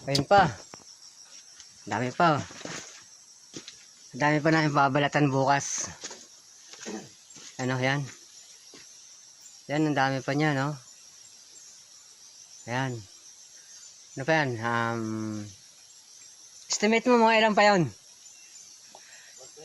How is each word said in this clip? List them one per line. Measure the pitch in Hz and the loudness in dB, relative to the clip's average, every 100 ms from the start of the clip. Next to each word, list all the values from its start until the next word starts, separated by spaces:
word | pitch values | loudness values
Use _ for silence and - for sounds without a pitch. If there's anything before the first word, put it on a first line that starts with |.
| - | -6
Ayun | 139 143 | -4 4
pa. | 202 175 - - - - - - - - - - - - - 104 | 4 4 0 -14 -20 -20 -20 -20 -20 -20 -20 -20 -20 -20 -20 -8
Dami | 107 123 | -6 -4
pa, | 127 170 | 2 2
oh. | 143 98 - - - - - - - - - - - - - - - - | 2 -2 -12 -14 -14 -16 -20 -20 -20 -20 -20 -20 -20 -20 -20 -20 -20 -16
Dami | 127 147 151 | -2 0 2
pa | 151 | 2
namin | 160 151 | 2 2
babalatan | 147 139 135 143 147 143 | 2 2 2 0 2 2
bukas. | 135 135 139 - - - - - - - - - - - - - 107 131 - - - - - | 2 2 0 -2 -8 -8 -10 -16 -16 -20 -20 -20 -20 -20 -18 -14 -14 -14 -20 -20 -20 -16 -6
Ano, | 127 131 | -4 0
yan. | 131 139 131 - - - - - - - - - - - - - - - - | 0 -2 -4 -12 -20 -20 -20 -20 -20 -20 -20 -20 -20 -20 -20 -20 -20 -18 -6
Yan, | 147 156 | -2 0
ang | |
dami | 139 135 135 | 2 0 0
pa | 131 | -4
niya, | 139 156 | 0 0
no? | 139 139 143 - - - - - - - - - - - - - - - - - - - | 0 -2 -6 -14 -20 -20 -20 -20 -20 -20 -20 -20 -20 -20 -20 -20 -20 -20 -20 -20 -20 -8
Ayan. | 120 131 120 98 - - - - - - - - - - - | -6 -6 -8 -14 -20 -20 -20 -20 -20 -20 -20 -20 -20 -18 -8
Ano | 135 | 0
pa | 160 | 0
yan? | 139 117 | 0 -2
Um, | 117 117 117 117 110 110 110 107 101 98 - - - - - - - - - - - | -2 -2 -2 -2 -4 -6 -6 -8 -12 -16 -20 -20 -20 -20 -20 -20 -20 -20 -20 -18 -10
estimate | - 208 226 247 | -2 0 0 4
mo | 240 | 4
mga | 226 226 | 4 4
ilan | 220 | 4
pa | 208 | 4
yun? | 208 202 143 - - - - - - - - - - - - - - - - - | 6 6 2 -4 -20 -20 -20 -20 -20 -20 -20 -20 -20 -20 -20 -20 -20 -20 -20 -20